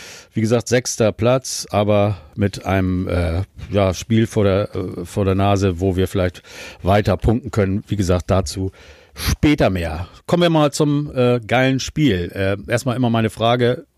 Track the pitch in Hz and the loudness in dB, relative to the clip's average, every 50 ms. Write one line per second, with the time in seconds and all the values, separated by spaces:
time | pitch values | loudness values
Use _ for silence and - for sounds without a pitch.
0 | - - - - - _ - 110 110 110 120 117 - - 113 127 123 - - - | -20 -20 -20 -20 -16 _ -4 0 0 2 2 2 0 0 0 0 0 -2 -2 0
1 | 117 104 95 - 110 120 127 135 - - - - - - - 101 104 101 104 104 | 0 0 0 0 2 2 2 0 -2 -6 -10 -10 -8 -4 -2 0 2 2 4 2
2 | 101 104 104 - - - - - 101 98 - - - 92 95 95 95 92 92 90 | 2 2 0 -4 -8 -12 -4 -2 -2 -2 -2 -4 -4 -2 0 0 2 0 0 -2
3 | 95 92 87 87 85 85 82 87 101 - _ - - - - 101 98 92 87 - | -2 -2 -2 -2 0 0 -2 -2 -4 -6 _ -16 -10 -4 0 2 2 2 0 -2
4 | - - 110 110 113 - - 113 101 98 92 98 101 - - 95 92 92 98 92 | -2 0 2 2 2 2 2 2 2 2 2 2 0 -2 -6 -8 -8 -6 -8 -10
5 | 87 87 - 107 101 95 95 95 98 101 101 98 98 98 90 85 90 98 90 92 | -10 -6 -4 -2 0 0 2 2 2 2 2 2 2 0 0 0 0 0 0 0
6 | 92 - - 98 90 90 - - - - - - - - - - - 87 98 107 | 0 0 0 0 -2 -2 -4 -6 -18 -20 -20 -18 -18 -18 -14 -6 0 2 2 2
7 | 104 104 92 - - - 110 123 - 107 - 113 98 95 95 107 - - 107 98 | 2 2 0 0 0 0 0 0 -2 -4 -2 0 0 0 0 -4 -4 -4 -4 -2
8 | 95 85 90 90 - - 98 92 90 - - 98 95 95 - - - - - - | 0 0 0 0 0 0 0 0 0 -2 -4 -6 -6 -6 -8 -10 -20 -20 -20 -20
9 | - _ - - - - - - - 151 147 147 151 107 95 90 82 80 82 82 | -20 _ -14 -8 -4 -4 -2 2 2 2 2 4 2 2 0 0 -4 -4 -6 -8
10 | 92 - - - _ - 175 175 175 170 160 156 151 147 - - 156 147 147 147 | -10 -12 -14 -14 _ -2 0 2 4 4 4 4 2 2 2 0 0 0 0 -2
11 | 147 147 - 131 123 123 123 123 113 95 113 127 131 131 135 131 - - - 151 | -2 -4 -2 0 2 2 2 0 0 0 0 2 2 2 0 0 -4 -6 -2 0
12 | 156 135 95 90 87 - - 98 95 95 101 101 101 - 117 117 - 127 117 127 | 2 2 2 2 -2 -4 -4 -4 -2 -2 -2 -4 -4 -4 -4 -2 -2 -2 -2 0
13 | 127 117 113 113 110 107 - - 110 117 120 123 120 117 123 - - _ _ | 0 2 2 2 0 0 -2 0 0 2 2 2 2 0 0 -2 -6 _ _